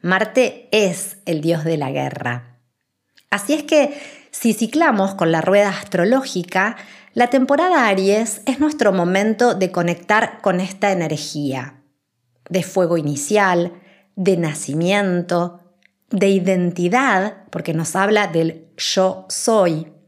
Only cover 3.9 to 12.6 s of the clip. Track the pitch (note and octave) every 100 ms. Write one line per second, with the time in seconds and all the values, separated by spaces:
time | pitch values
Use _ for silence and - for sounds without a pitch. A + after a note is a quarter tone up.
3.9 | - - - _ - A#3 G#3+ A3+ C#4+ E4
4.9 | A3 G3 G3 E3 D#3+ D#3 G3+ G3+ E3+ -
5.9 | F3 F3+ C4 C4 F#3 F3 F#3 G3+ A#3 -
6.9 | - - - A#3+ C4 C4 C#4+ F4+ E4+ A3+
7.9 | G3 F#3+ G#3 A3+ - - - D4+ D4+ G#3
8.9 | F#3+ F3 F#3+ G#3+ G#3+ A#3+ F#3+ F#3 F3+ F3
9.9 | F3 - G#3 A3+ - G3+ F3+ F#3 - G3+
10.9 | F#3+ D#3+ D3+ - D3+ C#3+ C3 A#2+ - _
11.9 | _ _ _ _ _ - F#3